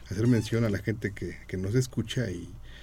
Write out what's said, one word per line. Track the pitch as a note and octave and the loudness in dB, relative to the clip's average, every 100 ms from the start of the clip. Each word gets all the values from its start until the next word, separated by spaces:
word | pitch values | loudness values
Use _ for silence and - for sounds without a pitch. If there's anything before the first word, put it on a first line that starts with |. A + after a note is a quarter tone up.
| - | -8
hacer | F#2 A#2 | 2 6
mención | A#2+ G#2 A2+ | 6 4 2
a | A#2 | 2
la | G2 | 2
gente | - G2+ G#2 | 0 -2 -2
que, | G2 F2 E2 - | -4 -6 -8 -8
que | F#2 | -4
nos | F#2+ A#2+ | 2 2
escucha | B2+ - G#2 - A2 | 2 0 -2 0 -2
y, | F2 F#2 - - - | -4 -8 -12 -14 -14